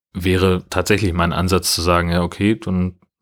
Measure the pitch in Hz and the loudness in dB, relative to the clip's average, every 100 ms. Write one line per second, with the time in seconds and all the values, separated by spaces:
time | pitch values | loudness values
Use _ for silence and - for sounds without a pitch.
0 | _ - 90 92 95 92 - - 90 104 | _ -6 -2 2 2 0 -2 -4 0 0
1 | 98 85 85 82 90 90 - - 85 87 | 0 0 0 0 0 0 0 -2 2 2
2 | 85 85 87 - 101 110 - 92 90 - | 2 0 -2 0 0 0 -2 -2 -2 -4
3 | _ _ | _ _